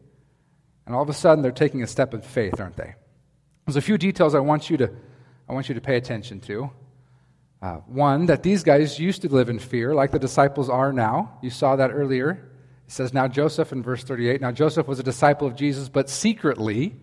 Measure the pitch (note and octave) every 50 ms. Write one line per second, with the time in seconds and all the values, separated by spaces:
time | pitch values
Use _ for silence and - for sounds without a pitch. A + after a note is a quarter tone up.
0 | _ _ _ _ _ _ _ _ _ _ _ _ _ _ _ _ _ - A#2+ B2+
1 | D3 D3+ C#3+ - - E3+ D#3 D#3 C#3 B2+ B2 - D#3 - - C3 A#2 - - -
2 | C3+ - - G#2+ - - - B2+ G#2+ F#2 - - F#2+ F2+ F#2 - - - - _
3 | _ _ _ _ _ _ _ _ _ _ _ _ _ - C3+ C#3+ - - G#3+ F3
4 | E3 G3 F#3 - F3 D3+ D3 C#3 C3+ D3 D3+ D3+ - - E3 C#3+ A#2+ G#2 - -
5 | - - - _ - _ _ _ _ - A#2+ C3+ C3 - C3 A2+ - C#3 C3 A#2+
6 | B2 - B2 G#2+ G2+ - G#2 F#2+ - - G2+ A2 C3+ C3+ - - - - _ _
7 | _ _ _ _ _ _ _ _ _ _ _ _ F#2+ F#2 E2+ D#2 - A2+ B2 C3+
8 | C#3+ C#3+ C3+ D3+ F3 E3+ D3 B2 - F3+ G3+ F#3+ - E3 C#3 C#3+ D#3 C#3+ - D3
9 | D#3+ F#3 F#3+ - - D#3 C#3 C3 B2 A2+ A#2 G#2 - - B2+ A#2+ A#2 C3 D#3 C#3+
10 | C3+ C3+ - D3 C3 B2+ - - C#3+ C#3+ C#3+ D3 C3 B2 B2 B2+ C3+ C#3 C3+ B2+
11 | A2 A2 A#2+ D#3+ A3 - - - - B2+ B2 - D3 C3+ C3+ C3+ C3+ B2+ - D3
12 | C#3+ C3 C3+ B2+ C3 D#3 F#3+ - - - - - - - _ _ _ _ - -
13 | C3 A#2+ C3 C#3 B2+ C3 B2+ C#3+ D3 D3+ D3+ - D#3 - C#3+ B2 A2 B2 B2+ A#2+
14 | - - C3+ A#2 A#2+ A#2+ C3 C3+ C3 A#2+ A#2+ A#2+ D3+ D#3 D3+ E3 D3+ C#3 C3+ B2
15 | B2+ C3 B2 - D#3 D3 C#3+ D3 D3 C3+ A#2 B2+ C#3+ C#3+ C3+ C3+ C3+ B2+ - C#3
16 | C3+ C3+ - - - A3 A3+ - - D3+ B2 - G#2+ A2 G#2 A#2 C#3+ G#3 - -